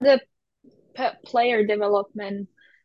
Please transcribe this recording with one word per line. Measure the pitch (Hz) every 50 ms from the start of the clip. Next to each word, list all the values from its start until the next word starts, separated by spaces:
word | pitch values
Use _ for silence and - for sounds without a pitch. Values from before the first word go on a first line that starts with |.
the | 254 277 269 262 - _ _ _ _ _ _ _ _ - _ _ _ _ _
p-, | - 254 226 - - -
player | - - 240 240 247 240 220 208
development, | 208 214 208 208 202 208 202 196 - - 208 202 196 202 202 202 - _ _ _ _ _ _